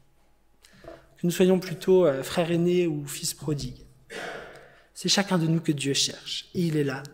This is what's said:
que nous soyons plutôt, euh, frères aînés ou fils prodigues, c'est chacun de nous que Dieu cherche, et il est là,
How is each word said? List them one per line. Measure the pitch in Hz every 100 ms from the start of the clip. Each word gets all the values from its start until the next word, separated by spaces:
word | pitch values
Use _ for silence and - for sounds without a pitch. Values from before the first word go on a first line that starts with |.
| _ _ _ _ _ _ _ -
que | - - _ _
nous | 175
soyons | 170 185 185
plutôt, | 180 156 - 185 170
euh, | 135
frères | 135 - 165
aînés | 170 175 180 175
ou | 151 143
fils | - 160
prodigues, | - 139 147 123 - - - - - - - - - - - _
c'est | - 180
chacun | - 190 185
de | 160
nous | 165
que | 165
Dieu | 147 135
cherche, | 135 - - - - -
et | 196
il | 170 151
est |
là, | 139 131 139